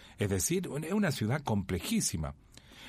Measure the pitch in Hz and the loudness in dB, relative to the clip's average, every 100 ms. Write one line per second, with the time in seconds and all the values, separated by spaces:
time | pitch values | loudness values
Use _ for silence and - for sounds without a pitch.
0 | - - 101 98 - 180 165 143 160 208 | -12 -2 0 2 2 0 -2 -4 0 2
1 | 190 139 107 147 139 104 95 92 - 226 | 2 2 0 0 0 0 0 -2 0 0
2 | - 82 73 - - - - - | 0 -2 -4 -8 -18 -20 -20 -20